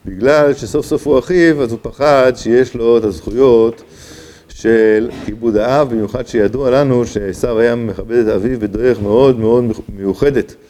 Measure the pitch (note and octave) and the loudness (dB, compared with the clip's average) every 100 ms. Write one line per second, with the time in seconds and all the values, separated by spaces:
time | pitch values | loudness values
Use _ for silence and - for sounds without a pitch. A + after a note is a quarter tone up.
0 | F#2+ F#2+ B2+ D3+ C#3+ C3 A#2+ D3 - D3 | -14 -2 2 4 2 0 -4 -6 -4 -4
1 | D3 C3 - F3+ E3 D3 A#2 A#2 A#2 - | 0 0 2 2 2 2 -2 -6 -10 -2
2 | D3 C3+ B2+ B2 A2 A#2+ B2+ A#2 A#2 A#2 | 2 4 2 0 0 2 2 0 2 2
3 | G#2+ - G2+ A#2 C3 A2+ A2+ - - - | 2 -6 -6 2 4 4 2 -2 -20 -20
4 | - - - - _ - A2+ A2+ A2 G#2+ | -20 -20 -20 -20 _ -6 0 2 4 2
5 | B2 - G#2+ A2 A#2 G#2 A#2 C#3+ C3+ A2+ | -2 -8 -12 -6 -2 0 0 0 0 -2
6 | G2+ B2+ A#2+ A#2 G2+ B2+ C3 C3 C#3 B2 | -4 -6 -4 0 0 0 0 2 2 0
7 | A2+ G#2 G2 - B2 A2+ A#2 A#2+ A2+ F#2+ | -2 -6 -6 -4 -2 0 0 0 -6 -8
8 | A2 A#2+ A2 G#2 A#2 B2 G#2 G#2 B2+ G#2 | -2 0 0 0 -2 -4 -6 -2 0 0
9 | G2+ A2+ C3+ A#2 A2 B2 A#2+ - - G2 | 0 2 2 2 0 0 0 -6 -10 -6
10 | G2 F#2 C#3+ B2+ - - | -6 0 0 0 -4 -12